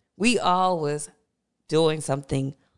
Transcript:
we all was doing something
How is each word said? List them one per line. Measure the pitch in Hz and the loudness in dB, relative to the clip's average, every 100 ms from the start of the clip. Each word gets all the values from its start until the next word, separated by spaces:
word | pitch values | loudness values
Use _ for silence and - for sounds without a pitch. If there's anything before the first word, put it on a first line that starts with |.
| _ - | _ -2
we | 220 226 | 0 2
all | 180 180 185 175 | 2 2 2 0
was | 147 147 - _ _ _ _ _ - | -2 -4 -8 _ _ _ _ _ -2
doing | 151 160 156 | 2 2 0
something | - 139 139 135 135 - _ | -2 -4 -2 -4 -4 -8 _